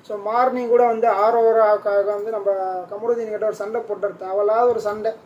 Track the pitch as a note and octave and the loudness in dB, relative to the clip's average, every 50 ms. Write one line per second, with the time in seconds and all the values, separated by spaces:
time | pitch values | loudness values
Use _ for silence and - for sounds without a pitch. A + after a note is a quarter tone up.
0 | _ - G#3 G3+ G3+ G#3 A3+ A#3+ B3+ B3+ A#3+ B3+ B3 A3+ A#3+ A#3+ A#3+ A#3+ A3+ A3 | _ -10 -12 -8 -6 -2 0 2 2 2 0 -2 0 2 4 4 4 4 2 2
1 | A#3 A#3 G3+ G3 G#3 A3 A#3 A#3 A3+ A3+ A3 A3+ A3 G#3 G#3+ G#3 - G#3 G3+ G3+ | 2 2 2 4 2 2 4 4 4 4 4 4 4 4 4 2 0 0 0 2
2 | G3 G#3 G#3 G3+ G3+ A3+ A3+ G#3 G3 G3+ G3 F#3+ F#3+ F#3 F#3 F3+ F3+ - G3+ G#3 | 2 0 -2 -4 -6 -6 -6 -2 -2 -2 -2 0 -2 -4 -6 -8 -8 -10 -12 -6
3 | A3 A#3+ A#3+ A#3 A3+ G#3+ G#3+ G3+ G#3+ G#3+ G3+ - G3+ G#3 A3 A#3 A3+ G#3 G#3 F#3+ | -2 -2 -2 -2 -2 -6 -6 -4 -4 -4 -4 -4 -8 -6 -6 -8 -6 -6 -6 -4
4 | G3 G3+ F#3 - F#3 F#3 F#3+ G#3 G3+ G#3 A3 A3+ B3 B3 A#3 A3 G3+ G#3 G#3 G#3+ | -4 -6 -6 -8 -8 -4 -2 0 0 2 2 2 2 2 0 -2 -4 -6 -6 -4
5 | G#3+ A3 G#3+ - - | -6 -6 -6 -6 -18